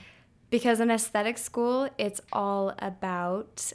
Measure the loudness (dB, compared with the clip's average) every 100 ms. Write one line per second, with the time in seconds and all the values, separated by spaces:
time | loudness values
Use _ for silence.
0 | -20 -20 _ _ _ 2 4 4 4 4
1 | 2 0 0 -2 -4 0 0 2 -2 -2
2 | -4 -4 -4 -2 0 0 -2 -2 -8 -6
3 | -4 -2 -2 -4 -6 -8 -10